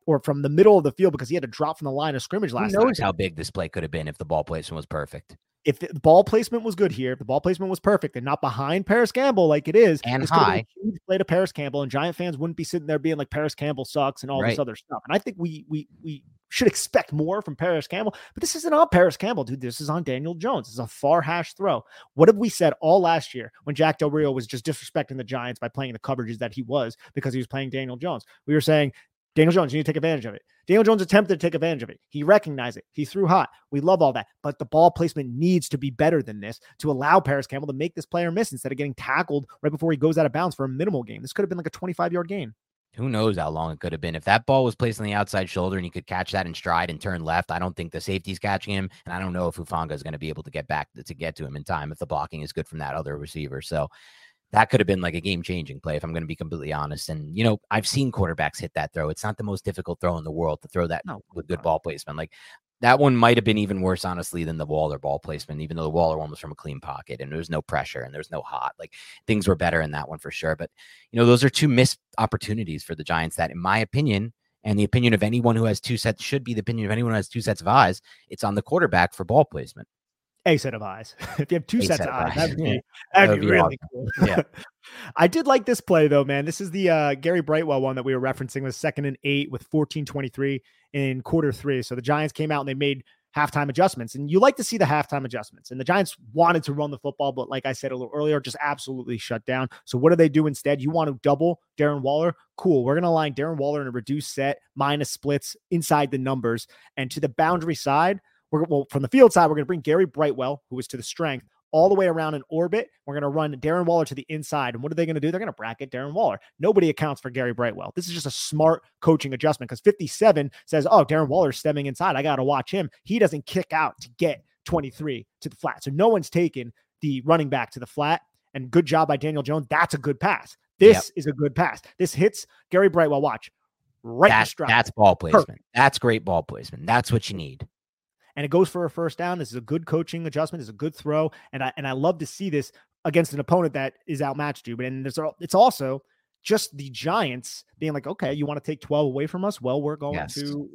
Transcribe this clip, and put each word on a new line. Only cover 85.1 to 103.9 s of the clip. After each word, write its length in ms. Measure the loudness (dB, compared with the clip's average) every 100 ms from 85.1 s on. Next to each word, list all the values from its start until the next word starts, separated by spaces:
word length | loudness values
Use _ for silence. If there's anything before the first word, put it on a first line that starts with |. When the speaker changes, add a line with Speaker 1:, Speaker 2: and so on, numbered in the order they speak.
| 2
Speaker 1:
I 120 | 4
did 200 | 4 4
like 180 | 2 2
this 160 | -2
play, 260 | 2 4 6
though, 160 | 4
man. 220 | 2 0 -4
This 160 | -6
is 100 | -8
the, 180 | 0 2
uh, 240 | 4 2 0
Gary 260 | 0 0
Brightwell 400 | 0 0 0 0
one 140 | 0 -2
that 80 |
we 120 | -2 -2
were 60 |
referencing, 400 | -2 -4 -8 -8
was 140 | -8 -4
second 280 | -4 -4 -4
and 120 | -4
eight 260 | -2 -2 -2
with 120 | -8
fourteen 420 | -4 -2 -2 -4 -8
twenty-three 560 | -8 -8 -4 -4 -4 -8 _ _
in 280 | -4 -2 -4
quarter 300 | -2 0 0
three. 300 | -2 -2 -4
So 140 | -4 -6
the 60 |
Giants 300 | -2 0 -2
came 180 | -4 -2
out 100 | -2
and 80 | -4
they 40 | -2
made 280 | -2 -2 -8 _ _ -2
halftime 320 | -2 0 -2
adjustments, 460 | 2 2 0 -10 -8
and 140 | 0
you 80 | 4
like 160 | 6 4
to 60 |
see 140 | 0 0
the 80 | 2
halftime 400 | 2 -2 -4 -6
adjustments. 460 | -8 -12 _ -14
And 80 | -6
the 40 |
Giants 320 | 0 0 0 -4 -4
wanted 300 | 2 4 4 0
to 80 |
run 180 | -4 -4
the 80 | -6
football, 320 | -8 -4 -2
but 160 | -2 -4
like 160 | -4 -4
I 80 |
said 180 | -4 -6
a 40 | -6
little 180 | -6
earlier, 260 | -2 0 0
just 160 | -2 -4
absolutely 560 | -4 -4 -6 -10 -6 -8
shut 280 | -6 -8 -4
down. 220 | -4 -4 -8
So 140 | -6 2
what 140 | 6
do 40 | 6
they 140 | 6
do 180 | 4 2
instead? 340 | 0 -2 -2
You 100 | 0
want 180 | -2 -2
to 100 | -2
double 380 | 0 2 2 -2 _ -2
Darren 240 | -2 0
Waller? 340 | -2 0 0 -4 _ -4
Cool. 280 | 2 4 4
We're 100 | 2
gonna 160 | 2
line 220 | 2 0
Darren 240 | -2 -4 -2
Waller 240 | -2 -2
in 60 |
a 40 | -4